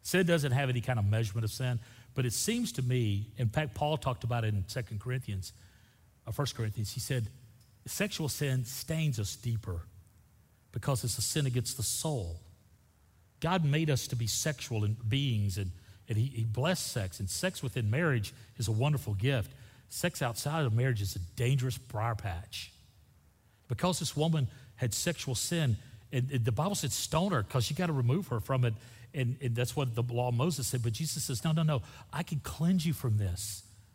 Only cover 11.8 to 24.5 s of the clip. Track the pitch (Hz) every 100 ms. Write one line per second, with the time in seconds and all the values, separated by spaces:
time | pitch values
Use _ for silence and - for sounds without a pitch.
11.8 | 107 - 160 143 87 85 - - _ -
12.8 | _ _ _ _ _ _ 160 185 151 147
13.8 | 160 135 - 120 113 - 156 147 - 113
14.8 | 104 107 110 135 139 110 101 95 92 87
15.8 | - - - 107 131 123 113 107 147 185
16.8 | - - 95 - 98 - 185 190 135 127
17.8 | 107 123 170 123 101 - - - 110 110
18.8 | 139 147 - 98 123 135 - - - -
19.8 | - - 175 - 123 113 143 160 139 110
20.8 | 131 113 98 - 87 - 120 139 131 -
21.8 | - 107 113 110 101 87 101 - - -
22.8 | - - - - - _ _ _ _ 117
23.8 | 180 175 147 - 160 160 123